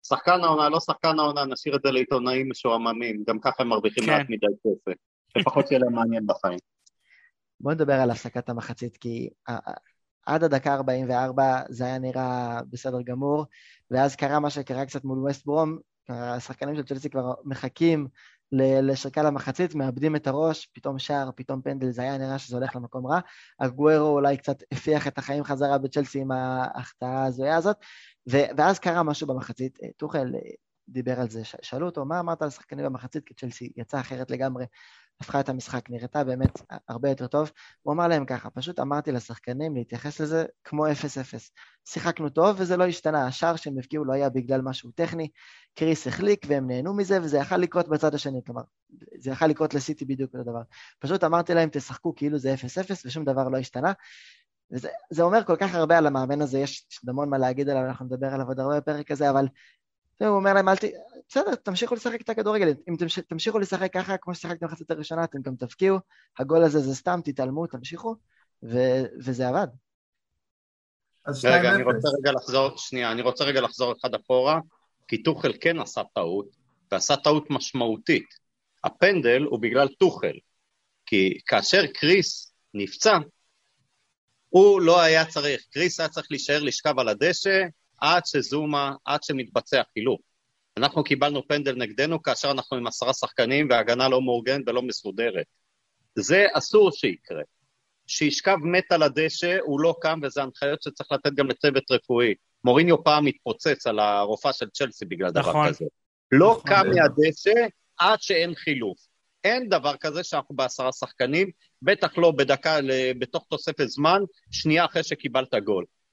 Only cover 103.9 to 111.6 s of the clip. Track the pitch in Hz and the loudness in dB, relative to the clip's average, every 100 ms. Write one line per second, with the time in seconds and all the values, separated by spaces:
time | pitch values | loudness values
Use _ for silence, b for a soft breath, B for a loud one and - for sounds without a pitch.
103.9 | 107 104 101 101 107 143 - 107 - 131 | 0 2 2 0 0 -2 -2 -8 -4 -6
104.9 | - 95 87 92 87 139 151 147 73 82 | -6 -10 -4 0 0 0 2 2 0 -8
105.9 | _ _ _ _ 131 196 226 - 196 190 | _ _ _ _ 6 8 6 4 4 6
106.9 | 185 151 127 156 151 196 226 233 _ _ | 6 4 6 2 2 2 4 2 _ _
107.9 | - 175 214 - 180 170 170 - 135 110 | 0 4 4 2 0 0 -2 -4 -2 -2
108.9 | 90 _ _ _ _ 190 247 240 180 143 | -6 _ _ _ _ 0 0 2 0 2
109.9 | 139 156 151 180 156 - 135 131 - 127 | -2 -4 -6 -4 -4 -4 -2 -2 0 -4
110.9 | - 127 _ 127 156 196 - | -4 -10 _ 0 2 0 -2